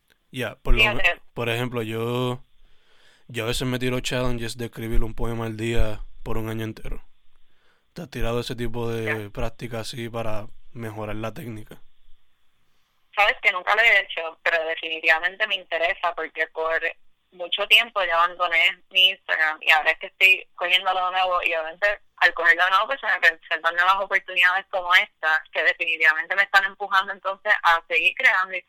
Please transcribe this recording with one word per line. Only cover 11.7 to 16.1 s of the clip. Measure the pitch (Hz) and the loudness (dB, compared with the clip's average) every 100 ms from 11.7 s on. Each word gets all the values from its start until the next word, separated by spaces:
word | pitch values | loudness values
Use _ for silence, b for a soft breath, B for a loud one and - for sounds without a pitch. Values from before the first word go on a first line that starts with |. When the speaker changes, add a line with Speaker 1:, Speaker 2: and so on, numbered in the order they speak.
| - - - - - - _ _ _ _ _ _ _ _ - | -16 -18 -18 -18 -18 -20 _ _ _ _ _ _ _ _ 0
Speaker 2:
Sabes | 208 - | 2 2
que | 208 | 0
nunca | 190 180 208 | 0 0 4
lo | |
he | 233 202 | 6 4
hecho, | - - 165 165 | 2 -6 -8 -4
pero | 175 165 160 | -2 0 -2
definitivamente | 165 165 160 165 160 175 196 214 | -6 -6 -4 2 2 2 -4 -4
me | 196 | -4
interesa | 175 165 170 190 175 | -4 -2 -2 0 -2